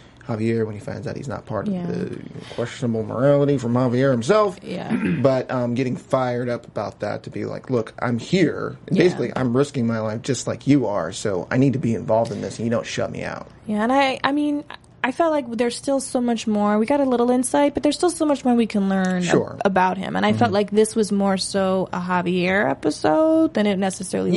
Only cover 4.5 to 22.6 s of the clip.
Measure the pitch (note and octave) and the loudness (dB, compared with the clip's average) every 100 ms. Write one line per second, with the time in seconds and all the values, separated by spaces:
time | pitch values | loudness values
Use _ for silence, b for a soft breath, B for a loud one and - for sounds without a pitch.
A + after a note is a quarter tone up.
4.5 | F3+ - F#3 - A#3+ F#3+ D#3 C3 C3 - | -2 -10 -10 -4 -4 -2 2 2 2 0
5.5 | B2+ A#2+ A#2+ C3 - - C3 B2+ B2 B2 | -2 -2 0 -2 -4 -2 0 0 -2 -4
6.5 | A#2+ - - G2+ - G#2 G#2+ B2 G2+ G#2+ | -6 -8 -8 -8 -6 -6 -6 -8 -8 -8
7.5 | G#2 - B2 - - A#2+ A#2+ - F#3+ D3 | -8 -2 -2 -2 -4 -4 -2 0 2 2
8.5 | F#2+ A2 B2+ - F#3+ - - B2 - B2+ | 0 -8 -10 -2 2 4 2 -4 -2 0
9.5 | B2 C#3+ C3+ A2+ A2+ A2 A2 - B2+ - | 2 0 0 0 0 -2 -4 -4 -4 -4
10.5 | G2+ C3 C#3+ A2 G2+ E2 G#2+ A2 F#2 - | -4 2 4 4 -2 -4 -4 -4 -2 0
11.5 | B2+ C3+ A2+ - A2+ G2+ A2 A2+ G2+ G2+ | 2 2 2 0 -2 2 2 2 -2 -6
12.5 | - A2+ A2+ - - G2 F2 E2+ D2+ - | -4 -2 -2 -2 -4 -6 -6 -8 -10 -14
13.5 | - - G#3 A3+ C4+ C4+ B3+ C4+ C#4+ D4 | -14 -6 -2 2 2 2 0 -2 0 -2
14.5 | D4 - - - - B3 C4 E4+ D4+ A#3+ | -4 -8 -18 -20 -6 -4 0 0 0 -4
15.5 | A3+ A#3+ A#3 - C4+ C4+ B3+ A#3+ A3+ A3 | -2 -2 -2 -2 -2 -2 -2 0 -2 0
16.5 | G#3 G#3 G#3+ A3 C#4+ C4+ A#3+ A#3+ B3 B3 | 0 2 2 2 2 2 2 2 2 2
17.5 | D4 C#4+ C#4+ D4+ C#4+ F4 D#4 D#4 C#4 B3+ | 2 2 2 0 2 0 2 0 2 2
18.5 | A#3+ A3+ G#3 G3 F#3+ F#3 F#3 F3+ D3+ - | 2 2 2 2 2 2 0 2 2 0
19.5 | - G3+ F#3+ F#3 F#3+ - F#3 G3+ A3 A3+ | -2 2 4 2 0 -4 0 2 4 2
20.5 | G3 G3+ G#3 G#3+ A#3 G3+ G3+ G3 F#3+ - | 2 2 4 4 2 0 2 2 0 -2
21.5 | G3 F#3+ F#3+ - F#3 F3+ F3+ F3 F3+ F3 | 0 2 0 -2 -4 0 0 2 0 2
22.5 | G3 | 2